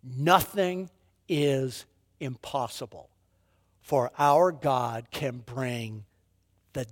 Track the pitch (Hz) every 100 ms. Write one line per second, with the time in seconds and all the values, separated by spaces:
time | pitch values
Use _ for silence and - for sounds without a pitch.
0 | 131 127 147 185 - 202 180 180 - _
1 | _ _ _ 160 147 135 135 120 - _
2 | _ _ 139 123 - 139 120 - 123 87
3 | - _ _ _ _ _ _ _ - 143
4 | 123 - 143 147 180 156 147 127 120 113
5 | 113 - 143 123 113 123 127 120 113 107
6 | 101 _ _ _ _ _ _ 143 123